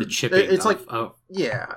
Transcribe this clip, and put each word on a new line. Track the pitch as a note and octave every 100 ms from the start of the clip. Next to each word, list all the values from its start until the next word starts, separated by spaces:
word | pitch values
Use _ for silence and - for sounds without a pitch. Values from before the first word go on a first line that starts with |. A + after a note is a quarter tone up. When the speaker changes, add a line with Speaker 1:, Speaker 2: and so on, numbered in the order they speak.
Speaker 1:
Mm-hmm. | -
Speaker 2:
chipping | - B2 -
Speaker 1:
It, | C#3
it's | F#3
Speaker 2:
of, |
Speaker 1:
like, | G#3+ F#3+ -
Speaker 2:
of | A2+ A2 - -
Speaker 1:
yeah, | F#3+ B2+ G#2 -